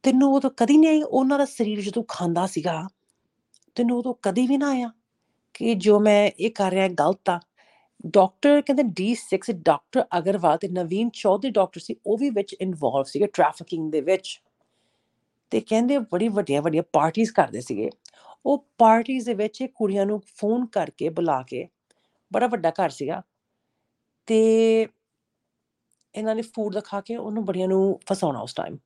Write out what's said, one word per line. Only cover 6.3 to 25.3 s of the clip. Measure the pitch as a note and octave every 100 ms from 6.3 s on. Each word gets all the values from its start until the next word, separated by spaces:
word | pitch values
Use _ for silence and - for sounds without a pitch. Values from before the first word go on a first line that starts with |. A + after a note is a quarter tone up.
| -
ਇਹ | G#3+
ਕਰ | A3 F#3+
ਰਿਹਾ | F#3 F#3+
ਗਲਤ | E3 D3+ F#3+ -
ਆ? | F3 _ _ _ _ _ _ E3
ਡਾਕਟਰ | G3+ F#3+ _ C#4+ D4
ਕਹਿੰਦੇ | C#4+ C4+
ਡੀ | B3 E3+ G3 A#3
ਸਿਕਸ | - F#3+ -
ਡਾਕਟਰ | F#3 E3 D3 _ B3+ - F3
ਅਗਰਵਾਲ | E3+ G3 E3+ E3
ਤੇ | G3
ਨਵੀਨ | F3+ E3 F#3+ A#3
ਚੌਧਰੀ | - G3+ G3 C4+
ਡਾਕਟਰ | G#3 F#3 E3+
ਸੀ, | - - -
ਉਹ | G#3+
ਵੀ | C#4
ਵਿੱਚ | G#3 G3+ -
ਇਨਵੋਲਵ | F#3+ E3 C3+ C3+
ਸੀਗੇ | C3+ D3 G3+
ਟ੍ਰੈਫਿਕਿੰਗ | - D3 - E3 E3 D#3
ਦੇ | D3+
ਵਿੱਚ। | C#3+ F#3+ - - _ _ _ _ _ _ _ _ _ _ _
ਤੇ | A3
ਕਹਿੰਦੇ | A3+ A3 B3 C#4
ਬੜੀ | A3 F3+ A3+
ਵੱਡੀਆਂ | G3+ E3+ C#3+
ਵੱਡੀਆਂ | D#3+ D#3 -
ਪਾਰਟੀਆਂ | D#3 D#3 F#3 A3+
ਕਰਦੇ | - C#3+ -
ਸੀਗੇ। | B2+ G#2+ A2 - _ _ - - -
ਉਹ | C#4+ _ _
ਪਾਰਟੀਆਂ | A3+ A3+ A#3 C4 A3+
ਦੇ |
ਵਿੱਚ | G3 G#3 -
ਇਹ | C4
ਕੁੜੀਆਂ | _ G#3 G3 G3
ਨੂੰ | G#3+ _ -
ਫੋਨ | G#3 A#3+ B3
ਕਰਕੇ | G3+ D#3+ _ D#3
ਬੁਲਾ | D#3+ E3+ C3
ਕੇ, | C3 B2+ - _ _ _ _ _ _
ਬੜਾ | A3+ A#3+
ਵੱਡਾ | A3+ E3
ਘਰ | - E3+
ਸੀਗਾ, | - C#3+ F#3 - _ _ _ _ _ _ _ _ _ -
ਤੇ | A3 A3 A3 A3+ A3 A3 _ _ _ _